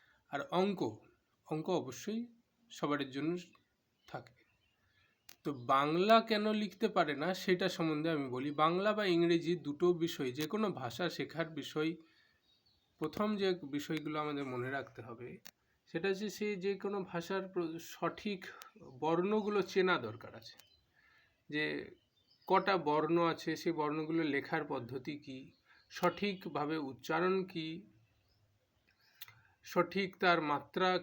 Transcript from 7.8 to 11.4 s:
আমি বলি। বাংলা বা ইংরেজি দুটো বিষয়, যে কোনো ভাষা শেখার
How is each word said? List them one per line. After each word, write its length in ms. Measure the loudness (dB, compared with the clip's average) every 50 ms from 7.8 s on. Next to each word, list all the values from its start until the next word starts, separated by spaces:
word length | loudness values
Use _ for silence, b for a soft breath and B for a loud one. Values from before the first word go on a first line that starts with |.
| 0 0 0 0 0 0
আমি 180 | 0 0 0 -2
বলি। 220 | -2 -4 -4 -2
বাংলা 380 | 2 4 4 4 4 4 2 2 2
বা 120 | 2 2
ইংরেজি 480 | 4 4 6 6 6 4 4 2 0 -2
দুটো 320 | 0 -2 -6 -2 2 4 4 4
বিষয়, 380 | 4 0 -2 0 -2 -2 -2
যে 140 | -2 -2 -4
কোনো 200 | -2 -2 0 0 -2
ভাষা 340 | -2 -4 -6 -6 -4 -4 -4 -2
শেখার 380 | -2 -4 -6 -4 -4 -4